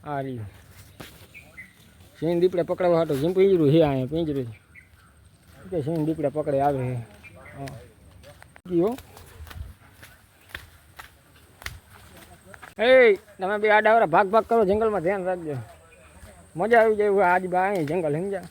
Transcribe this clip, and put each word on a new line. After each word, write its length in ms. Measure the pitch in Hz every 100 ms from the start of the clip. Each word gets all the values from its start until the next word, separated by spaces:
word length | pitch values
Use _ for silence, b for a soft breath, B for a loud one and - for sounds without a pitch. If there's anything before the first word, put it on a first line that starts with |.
આ 160 | 151 143
રહ્યું. 260 | 135 127 101 - - - - - - - - - - - - _ - _ - -
સિંહ 200 | 151 175
દીપડા 220 | 180 175
પકડવા 360 | 165 175 180 165
હાટુ 160 | 165
જેમ 180 | 143 160
પિંજરું 400 | 185 196 185 147
છે 100 | 156
અહીંયા, 240 | 151 135 127
પિંજરું. 400 | 160 165 139 120 107 _ - _ _ _ _ _ _ _ - 185
કે 120 | 180
સિંહ 240 | 139 165 151
દીપડા 220 | 160 147
પકડે 320 | 151 151 139
આવે 180 | 143 139
છે. 160 | 127 123 117 - - - - 143
હા. 80 | 139 - - _ - - - - - - -
ઈ 80 | 175
હો. 160 | 185 262 - - - - - - - - - _ - - _ _ _ - - _ _ - - _ _ _ _ _ - - _ - - - - - _ - - -
એ, 360 | 226 262 233
તમે 440 | 190 - - 190 208
બે 120 | 214
આડા 220 | 208 214
અવળા 140 | 226 196
ભાગ 200 | 165 202
ભાગ 180 | 220
કરો, 200 | - 233
જંગલમાં 380 | 196 208 220 202
ધ્યાન 220 | 160 202
રાખજો. 320 | 180 180 160 139 110 - _ - - - - - - 160
મજા 240 | 202 233
આવી 160 | 226 214
જાય 120 | 208
એવું 160 | 196 180
આજ 140 | 180 185
બા 200 | 180 185
અહીં 200 | 202 143
જંગલ, 280 | 175 160 147
સમજ્યા? 240 | 196 196 175